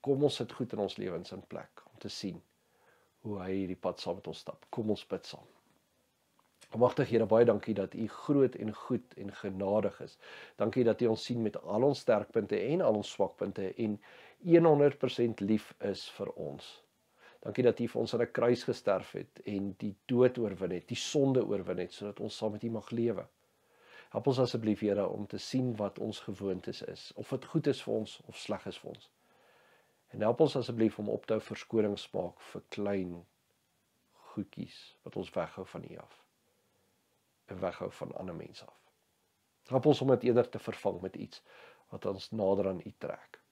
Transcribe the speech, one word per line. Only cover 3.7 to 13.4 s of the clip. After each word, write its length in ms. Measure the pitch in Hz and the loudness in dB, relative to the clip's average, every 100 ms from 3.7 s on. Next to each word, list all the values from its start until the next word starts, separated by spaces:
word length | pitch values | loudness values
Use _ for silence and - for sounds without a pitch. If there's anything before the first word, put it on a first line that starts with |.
| 90 | -2
pad 220 | 92 87 | -4 -4
saam 140 | - 87 | -6 -6
met 80 | - | -6
ons 140 | 80 | -12
stap. 220 | - - - | -12 -14 -10
Kom 160 | - 110 | -6 -2
ons 140 | 101 - | -2 -2
bid 200 | 95 - | -8 -8
saam. 180 | - - _ _ _ _ _ _ _ _ _ _ _ - | -18 -18 _ _ _ _ _ _ _ _ _ _ _ -12
Almagtige 380 | 110 120 - 131 | 2 4 4 2
Here, 140 | 117 110 | 2 6
baie 160 | 113 117 | 8 8
dankie 280 | 104 - 104 | 6 0 -2
dat 160 | 95 | -2
U 140 | - 110 | -4 -8
groot 480 | - - 143 131 - | -8 0 4 4 2
en 140 | 110 | -8
goed 400 | 110 - 127 - | -8 -4 -4 -4
en 160 | - 98 | -14 -12
genadig 680 | - 101 95 98 104 101 - | -8 -8 -2 2 2 2 -4
is. 140 | - - - - - - | -16 -16 -20 -18 -20 -2
Dankie 240 | 104 127 117 | 0 4 4
dat 160 | 107 120 | 6 4
U 60 | |
ons 140 | 110 - | 2 0
sien 140 | 117 | 0
met 180 | 110 - | 0 -2
al 240 | 78 104 131 | -2 4 4
ons 160 | 135 | 4
sterkpunte 560 | - 107 101 - 104 104 | 4 4 4 -2 0 0
en 240 | 104 165 | 2 2
al 160 | 165 107 | 4 2
ons 160 | 101 | 0
swakpunte 540 | - 98 - | 0 -2 0